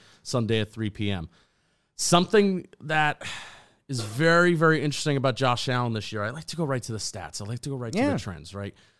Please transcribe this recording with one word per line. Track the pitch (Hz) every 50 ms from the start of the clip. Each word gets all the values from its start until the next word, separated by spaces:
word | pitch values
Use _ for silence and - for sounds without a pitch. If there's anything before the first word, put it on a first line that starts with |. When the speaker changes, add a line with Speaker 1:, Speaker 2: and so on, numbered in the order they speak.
| - - - _ -
Speaker 1:
Sunday | - - 123 113 104 113 110
at | 107 -
three | - 113 110 104
P | - - 104 101
M. | 101 90 82 - _ _ _ _ _ _ _ _ _ _ _ _ _
Something | - - - 175 175 175 - - 214 202 196 185 180 - - - -
that | - 151 156 156 151 147 143 - - - - - - - - - - _ _ _ _
is | - 135 123
very, | 107 104 110 127 160 165 165 170 175 175 175
very | 156 165 160 156 156
interesting | 135 147 139 - - 156 143
about | 135 123 135 117
Josh | - 135 123 120 - - 135
Allen | 123 123 123 120 113
this | 107 101 -
year. | 107 107 104
I | 110
like | 131 160 160
to | - 160
go | 160 165
right | 139 135 123
to | - -
the | 110
stats. | 104 - - - 101 85 80 - -
I | 104
like | 104 120 120
to | - 147
go | 139
right | 127 120 117 120
to | 208
Speaker 2:
Yeah. | 269 294 -
Speaker 1:
the | 117
trends, | - - 87 76 78 82 92
right? | 101 101 101 - _ _ _ _ _